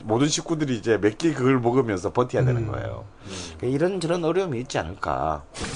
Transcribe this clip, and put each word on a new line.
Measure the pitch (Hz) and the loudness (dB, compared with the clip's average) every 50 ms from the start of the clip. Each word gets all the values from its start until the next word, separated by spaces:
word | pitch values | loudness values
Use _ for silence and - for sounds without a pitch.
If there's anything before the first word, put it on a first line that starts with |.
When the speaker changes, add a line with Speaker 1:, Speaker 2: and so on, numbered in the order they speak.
| - | -2
Speaker 1:
모든 | 110 107 117 139 156 | 0 2 4 4 2
식구들이 | 147 - 160 - 170 156 156 139 127 107 | 2 -2 -2 -2 -2 0 0 0 -2 -2
이제 | 92 117 110 101 | 2 2 2 4
몇 | 92 107 110 - | 4 2 2 4
끼 | - 170 147 | 0 0 0
그걸 | 131 123 131 135 131 | 2 4 4 4 4
먹으면서 | 117 117 117 135 123 113 101 92 87 101 - | 4 4 4 4 2 2 0 0 -2 -2 0
버텨야 | 123 123 123 - 123 131 | 0 0 2 2 2 2
되는 | 127 127 120 113 107 | 2 2 0 -2 -2
Speaker 2:
음. | |
Speaker 1:
거예요. | 65 64 - - 113 113 113 - - - - | -4 -6 -6 -8 -8 -10 -12 -16 -18 -18 -16
Speaker 3:
음. | 101 95 95 90 85 80 80 | -12 -10 -10 -10 -12 -10 -6
Speaker 1:
그러니까 | - 120 135 | -4 -2 0
이런저런 | 143 160 180 202 185 165 160 170 180 165 | 2 0 0 0 0 -2 -2 -2 0 0
어려움이 | 156 165 185 196 180 135 113 | 0 0 0 0 -2 -2 -6
있지 | 127 127 - 131 | -6 -4 -4 -4
않을까. | 90 78 95 - - 80 71 65 71 78 78 73 71 - - - - - - | -4 -4 -6 -6 -4 -2 -2 0 0 -2 -2 -4 -6 -12 -14 -12 -10 -10 -10